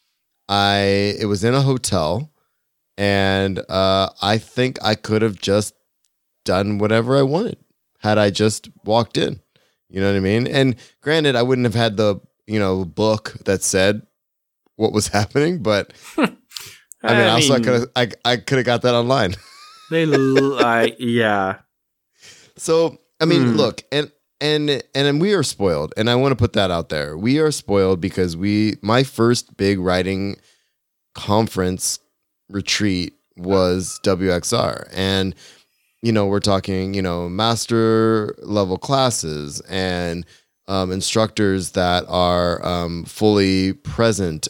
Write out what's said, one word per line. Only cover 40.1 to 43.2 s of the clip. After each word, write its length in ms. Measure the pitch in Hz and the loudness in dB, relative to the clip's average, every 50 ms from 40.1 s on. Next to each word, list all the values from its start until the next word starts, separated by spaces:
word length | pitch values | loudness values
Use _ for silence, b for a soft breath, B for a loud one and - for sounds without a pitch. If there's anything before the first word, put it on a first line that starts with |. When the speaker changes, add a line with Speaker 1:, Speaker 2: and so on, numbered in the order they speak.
| 85 87 87 b b b b b b _ _ | -6 -8 -10 b b b b b b _ _
Speaker 1:
um, 240 | - 98 95 92 92 | -6 -4 -2 -2 -2
instructors 800 | 92 95 - - - 113 110 107 - 110 104 98 95 95 87 - | -4 -4 -4 -2 0 0 0 0 0 0 0 2 0 0 -4 -4
that 340 | - 95 90 90 90 90 90 | -2 0 0 2 0 0 -2
are, 580 | - 87 90 90 87 90 87 87 87 85 - - | -2 -2 0 2 2 2 2 0 0 -2 -2 -4
um, 380 | 85 90 87 87 85 85 85 82 | -4 -4 -4 -4 -4 -6 -8 -10
fully 680 | - - - | -12 -4 2